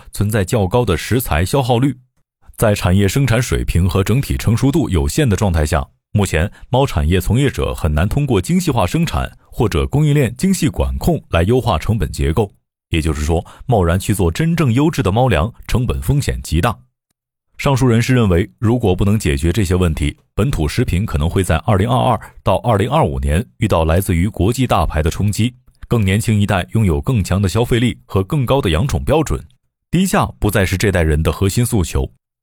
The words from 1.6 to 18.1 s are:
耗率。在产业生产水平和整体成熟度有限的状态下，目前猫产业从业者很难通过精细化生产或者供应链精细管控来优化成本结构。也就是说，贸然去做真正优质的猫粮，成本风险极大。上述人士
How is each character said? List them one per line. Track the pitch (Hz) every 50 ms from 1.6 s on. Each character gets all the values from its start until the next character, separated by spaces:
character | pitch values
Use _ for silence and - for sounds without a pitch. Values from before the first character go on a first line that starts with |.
耗 | 127 117 127 113
率。 | 135 147 123 - _ _ _ _ _ _ _ _ _ - -
在 | - 120 107 104
产 | - - 90 90
业 | 101 101
生 | 95 - 139 143
产 | - 113 120
水 | 123 - - 60 60
平 | - - 85 92 95
和 | - 95
整 | 98 - 107 139
体 | - - -
成 | - - - 117
熟 | - 123 139
度 | 139 170 117 -
有 | 92 78 69
限 | 71 - 156 151 120
的 | 95
状 | 85 110 98
态 | 82 80 76
下， | 76 - 73 64 - _ _ _ _
目 | - 104 98
前 | - - 78 85 - - - - -
猫 | 120 127 139
产 | 131 - - 71 80
业 | 92 90
从 | - - 98 127
业 | 147 123
者 | - - - -
很 | - - - 80 73
难 | 76 95 104
通 | - 143 147
过 | 131 120 92
精 | - - 170 190
细 | 180 156
化 | 120 113 90
生 | - - 160 170
产 | - - 67 65 - - - _
或 | _ - - 123 95
者 | - 76 67
供 | 67 - 143 156
应 | 147
链 | 143 147 135 101 120
精 | - - 190
细 | 190 - 175 -
管 | - - - 65 65 65
控 | - 180 160 - - -
来 | - 85 85
优 | 98 123 127
化 | 120 123 90 87
成 | - - 110
本 | 107 92 65
结 | - - 69 71
构。 | 80 - - - - _ _ _ _ _ _ _
也 | - 82
就 | 73 80
是 | 76 76 73
说， | 80 82 85 - - - - -
贸 | - 120 104 87
然 | 82 85
去 | 98 - -
做 | 104 - 92 80
真 | 80 - 160 165 170
正 | 165 160 127
优 | 110 135 147 175
质 | - - 110
的 | 92
猫 | 92 117 131 127
粮， | 92 73 85 117 - - - -
成 | - 135 123
本 | - 71 67
风 | 69 - 139 147
险 | - - - -
极 | - - 160 156
大。 | - 120 104 - - _ _ _ _ _ _ _ _ _ _ _ _ _ _ -
上 | - 143 135
述 | 113 131 123
人 | 113 117
士 | 113 -